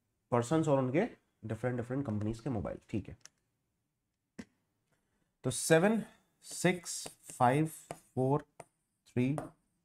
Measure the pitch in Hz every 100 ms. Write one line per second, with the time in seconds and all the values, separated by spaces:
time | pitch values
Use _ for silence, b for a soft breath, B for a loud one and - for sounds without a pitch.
0 | _ _ _ 123 117 160 156 139 127 139
1 | 240 - _ _ 107 113 127 120 117 131
2 | 139 104 107 113 - 113 76 - - 107
3 | 95 - - _ _ _ _ _ _ _
4 | _ _ _ - - _ _ _ _ _
5 | _ _ _ _ 131 - - 160 196 220
6 | - - _ _ - - 175 180 - -
7 | - - - - 123 139 156 - - -
8 | _ - 131 143 - _ - _ _ _
9 | _ - 127 147 - - _ _